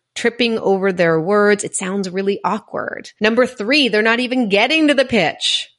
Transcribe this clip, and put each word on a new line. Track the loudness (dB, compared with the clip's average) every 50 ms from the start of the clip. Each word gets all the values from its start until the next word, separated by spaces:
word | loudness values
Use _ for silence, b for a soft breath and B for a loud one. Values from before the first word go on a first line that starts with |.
| _ _ -8
tripping | -4 -4 -2 0 0 -2 0 0 -2
over | 0 0 0 0 0 -2
their | 0 0 2 2 2 0
words. | 0 0 2 2 4 2 2 0
It | -2 -6 -8
sounds | -8 -6 -6 -4 -4 -6 -4
really | -4 -4 -2 -2 -2 -2
awkward. | -2 -4 -4 -4 -6 -8 -8 -6 -4 -4 -6 -6 -8 -14 -8 -2
Number | -2 0 2 2 2
three, | 0 0 -6 -4 0 2 2 2 2
they're | 2 2
not | 2 2 0 0
even | -2 -2 -2 -2 0 2
getting | 2 2 2 2 2 2 2 2
to | 2
the | 2 0
pitch. | 2 2 2 2 0 -2 -4 -4 -4 -4 -4 -6 -10 _